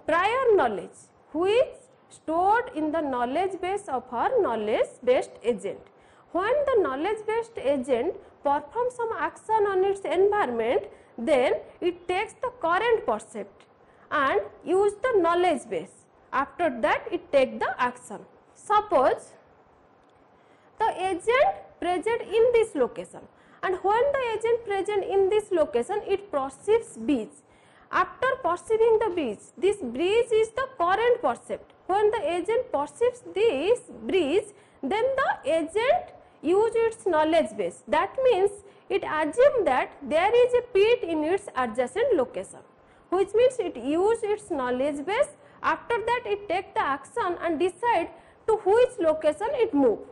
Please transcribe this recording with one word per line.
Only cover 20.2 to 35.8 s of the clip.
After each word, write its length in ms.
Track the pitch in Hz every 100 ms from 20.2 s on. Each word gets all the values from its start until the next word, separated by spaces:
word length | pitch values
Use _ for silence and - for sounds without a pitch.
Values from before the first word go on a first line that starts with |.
| _ _ _ _ _ -
the 160 | 427 320
agent 520 | 370 359 427 494 740 784 - -
present 420 | 339 359 427 466
in 300 | 440 415 480
this 220 | 466 440 294
location, 460 | 240 - - 151 - _ _ -
and 140 | 381 359
when 220 | 381 440 571
the 240 | 554 480 440
agent 280 | 453 466 440
present 380 | 392 381 415
in 260 | 339 392 381
this 220 | 427 427
location, 500 | 349 302 233 240 415 -
it 240 | 381 -
perceives 680 | 285 262 - - 226 226 240
bees. 440 | 226 269 214 - _ _ _ - -
After 360 | 320 370 - 523 508
perceiving 560 | 339 349 - 440 453 440
the 100 | 440 349
bees, 380 | 262 196 - -
this 200 | 359 403
breeze 540 | 262 240 349 440 494
is 180 | 440 440
the 180 | - 523 -
current 440 | 349 403 480 494
percept. 500 | 277 233 - - - - -
When 240 | 381 427
the 100 | 466 294
agent 400 | 330 330 466 494
perceives 520 | 285 285 - 480 494 339
this 460 | 370 453 269 349 480 - -
breeze, 500 | 220 381 294 359 - - - _
then 220 | 269 403 508 523
the 360 | 622 - 262
agent 600 | 330 311 415